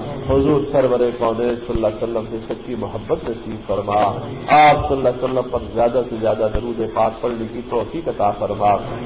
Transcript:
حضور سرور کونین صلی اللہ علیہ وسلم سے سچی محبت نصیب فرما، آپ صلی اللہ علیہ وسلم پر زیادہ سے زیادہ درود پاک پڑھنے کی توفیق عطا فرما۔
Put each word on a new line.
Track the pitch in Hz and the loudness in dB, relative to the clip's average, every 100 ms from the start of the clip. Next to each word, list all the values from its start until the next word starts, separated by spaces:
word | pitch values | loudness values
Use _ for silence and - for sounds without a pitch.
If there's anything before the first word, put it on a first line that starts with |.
| - - - | -4 -8 0
حضور | 135 139 147 - | 2 4 2 2
سرور | 143 127 120 123 113 | 2 4 4 2 2
کونین | 117 113 120 117 - | 0 0 0 -2 -2
صلی | 117 | 0
اللہ | 113 | 0
علیہ | 113 | 0
وسلم | 117 117 107 | -4 -4 -4
سے | 113 - | -8 -8
سچی | 117 - 120 | -8 -8 -6
محبت | 101 110 - 170 135 | -6 -6 -4 -4 -4
نصیب | 117 107 107 - | -8 -8 -10 -4
فرما، | 101 101 104 101 104 - - - | -4 0 2 2 0 -8 -8 4
آپ | 151 151 139 147 | 8 8 6 2
صلی | 135 | 2
اللہ | 131 | 2
علیہ | 123 | 0
وسلم | 127 127 123 | -2 0 -2
پر | 120 107 | -4 -4
زیادہ | 107 117 131 120 | 0 2 2 -2
سے | 113 | -2
زیادہ | 110 107 107 | 0 2 0
درود | 107 120 113 113 | 0 -4 -4 -2
پاک | 107 113 113 | 0 0 0
پڑھنے | 123 117 110 | -4 -4 -6
کی | 120 120 | -8 -4
توفیق | 120 104 165 160 | -4 -4 -6 -6
عطا | 117 104 | 0 0
فرما۔ | 101 - 104 104 98 - - | 0 -4 0 2 2 0 -8